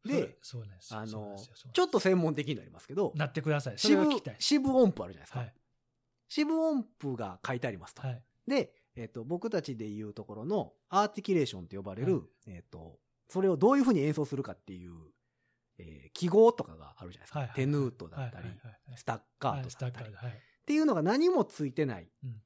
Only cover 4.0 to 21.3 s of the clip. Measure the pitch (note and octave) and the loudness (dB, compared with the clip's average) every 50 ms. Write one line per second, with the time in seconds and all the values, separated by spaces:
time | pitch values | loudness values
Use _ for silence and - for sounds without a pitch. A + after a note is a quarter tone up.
4 | D4+ D4+ C#4 A#3 - - A2 - - - D4 D4 C4 C4+ C4 C4 B3 G3 - - | 6 4 2 0 -4 -8 -8 -4 2 2 4 4 4 4 6 8 6 6 6 0
5 | F#2 F2+ F#2+ - - - - B2+ A#2+ G2+ _ _ _ _ _ _ _ _ _ _ | -8 -10 -12 -16 -18 -10 -8 -8 -8 -8 _ _ _ _ _ _ _ _ _ _
6 | _ _ _ _ _ _ - D4 D4+ D4 D#4+ D#4+ D#4+ D#4+ D4+ C4+ - - _ _ | _ _ _ _ _ _ -2 0 0 2 2 2 2 2 2 0 -2 -4 _ _
7 | - C#3 B2+ A2 A2+ F#2+ F#2 - - - C3 B2 C3+ B2+ G2+ F2+ E2+ - - - | -6 -6 -4 -4 -6 -8 -8 -10 -6 -4 -4 -2 -2 -4 -6 -8 -12 -16 -14 -8
8 | - C3 B2 A2+ _ _ _ _ _ - C#4 C4+ - - _ _ _ _ _ A#2+ | -8 -8 -8 -8 _ _ _ _ _ -2 0 0 0 -2 _ _ _ _ _ -12
9 | A#2 G#2+ _ A#2+ A2+ C3+ F3 F3 F3+ A3+ G#3+ F3+ C#3 - C3 A2 A2 G#2+ G#2 G#2+ | -12 -10 _ -12 -6 -6 -6 -4 -4 -2 -2 -2 -4 -4 -8 -8 -8 -8 -6 -8
10 | G#2+ G#2 G2+ A2+ G2+ - G#2 G#2+ A2+ D#3+ G#3 G3 A#2+ - _ _ _ _ F3+ G3 | -8 -10 -10 -12 -12 -12 -12 -10 -4 -2 -2 -2 -2 -4 _ _ _ _ 2 2
11 | G#3 G#3 - G#3+ - - F#3+ E3+ C#3 - - F#2 F2 - F#2+ G2 F#2+ G2+ F#2+ G#2 | 2 2 -2 -8 -2 0 2 2 2 0 -4 -10 -12 -12 -12 -10 -10 -10 -8 -4
12 | C3 F3 F#3 B2 D#2 - _ _ _ - F#2 E2+ _ _ - - E2 - - _ | 0 0 0 0 -2 -8 _ _ _ -18 -18 -18 _ _ -20 -18 -18 -18 -20 _
13 | _ _ _ _ _ _ - F#3 F#3+ F#3+ F3 C#3+ F3+ A3+ C#4 C#4+ B3+ C4 A3 D#3 | _ _ _ _ _ _ -2 2 2 4 4 6 6 6 8 8 6 6 4 4
14 | C3+ D3+ D3+ D#3 D3 - D3 C3+ - - F#2 _ _ - F#2+ F2+ F2 F2 E2+ E2 | 4 2 2 0 -2 -2 -2 -6 -6 -6 -10 _ _ -16 -16 -14 -14 -16 -16 -16
15 | D#2+ D2+ _ _ _ _ _ _ _ _ _ _ _ _ _ - F2 D#2+ D#2 - | -20 -20 _ _ _ _ _ _ _ _ _ _ _ _ _ -20 -18 -18 -18 -20
16 | C2 D#2 _ - F3 F3 F3 G#3 A3+ A#3 A#3 - - - D#2+ D#2+ D2+ - - - | -20 -16 _ -4 -2 4 8 8 8 8 6 4 -8 -10 -12 -18 -18 -20 -18 -16
17 | F#2 F2 F2+ - - - - D3 C3+ A#2+ - C3+ C3 C#3 D3 D3 C#3 A#2+ A2 - | -16 -16 -16 -18 -20 -10 -8 -8 -8 -4 -2 -2 0 2 2 0 0 -2 -4 -8
18 | F#2 E2 E2+ D3 C3 A#2+ - F#2 - A#2 G#2 - - A2+ - _ _ - B2 - | -16 -12 -10 -10 -10 -10 -10 -12 -14 -14 -14 -16 -20 -20 -20 _ _ -20 -20 -10
19 | - - A#2 A2 _ _ _ _ - B2+ A#2 C#3 B2+ A#2+ - - C3 B2 A#2+ - | -6 -6 -6 -6 _ _ _ _ -2 -2 -2 -2 -6 -8 -8 -6 -8 -8 -6 -10
20 | A#2+ G#2+ G2+ - A#2+ A#2+ - - _ _ _ _ _ - D4 D#4 D#4 D4+ A3+ D#3+ | -14 -14 -14 -12 -12 -12 -12 -12 _ _ _ _ _ 0 2 4 4 4 4 4
21 | D3+ F3+ A3+ C#4 E4 F4+ | 2 2 4 4 4 4